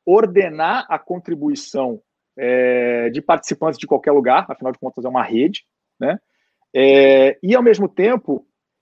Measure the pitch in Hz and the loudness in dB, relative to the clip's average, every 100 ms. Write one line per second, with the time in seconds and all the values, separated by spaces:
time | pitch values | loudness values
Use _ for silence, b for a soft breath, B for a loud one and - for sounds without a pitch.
0 | - 202 214 190 180 156 170 247 - 156 | 2 2 4 0 -2 -4 -4 -4 -6 -8
1 | _ 180 175 156 147 143 - 139 127 107 | _ -12 -8 -6 -6 -6 -8 -6 -6 -8
2 | _ _ _ - 123 127 123 123 120 120 | _ _ _ -8 -2 0 2 0 0 -2
3 | 117 135 - 165 - - 156 - - 135 | -4 -6 -2 -2 -2 -6 -4 -6 -4 -2
4 | 151 143 123 123 - 127 127 123 127 127 | 2 2 2 0 -2 -10 -10 -10 -12 -10
5 | 123 127 117 113 151 - _ _ _ _ | -6 -6 -4 -2 -2 -4 _ _ _ _
6 | 135 196 _ _ _ _ _ 131 135 139 | -6 -6 _ _ _ _ _ 2 4 6
7 | 135 135 135 - 180 247 240 196 196 - | 6 6 4 0 -2 2 4 2 0 -2
8 | 208 247 - 139 _ _ _ _ | -2 -2 -4 -8 _ _ _ _